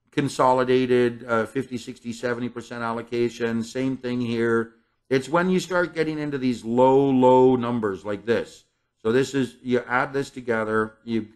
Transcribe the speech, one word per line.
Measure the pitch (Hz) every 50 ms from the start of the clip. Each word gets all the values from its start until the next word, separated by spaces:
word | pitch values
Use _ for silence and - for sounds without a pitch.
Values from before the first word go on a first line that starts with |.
| _ _
consolidated, | _ 147 139 131 - - 139 127 127 131 127 127 127 131 131 123 123 123 123 120 120 117 127 123
uh, | 117 113 107
fifty, | - - 135 123 - 127
sixty, | 120 - 131 117 - - 120
seventy | 113 - 127 123 120 117 123 117
percent | 120 120 113 - 120 120 117
allocation. | 117 113 117 113 - 120 120 120 120 120 - 117 113 113 113 110
Same | 117 - 127 131 131 131
thing | 127 - 123 123 123
here. | 120 117 117 113 117 117 117 117 113 - _ _ _ _ _ _ _ -
It's | 131 135 135 135
when | 156 170 180 185
you | 185 180
start | - - 185 175 175 165 -
getting | 160 160 156 156 151
into | 147 147 147 131
these | 127 127 120 101 107
low, | 113 117 123 131 131 135 139 139 139
low | 131 127 127 127 127 127 127 131 127
numbers | 123 120 120 120 117 110 101 95 90 92
like | 104 104 95 98
this. | 113 113 95 82 - - - _ _ _ _ _ _ _ _
So | - 110
this | 117 131 135 127 -
is, | 139 127 117 - _
you | 131 123 123 117 -
add | 113 120 127 143 143
this | 135 139 135 -
together, | - 131 123 120 113 113 107 107 110 110 110 110 - _ _
you | 117 113 110 107 104 -